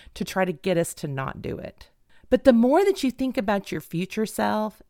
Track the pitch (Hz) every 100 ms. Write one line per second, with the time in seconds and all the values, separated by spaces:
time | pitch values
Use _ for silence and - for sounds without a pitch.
0 | - - 190 190 185 151 190 165 165 -
1 | 151 135 135 - 120 - - - - _
2 | _ - - 254 269 233 247 320 403 -
3 | 262 - 262 262 202 202 - 160 - 165
4 | 185 214 220 - 208 214 214 -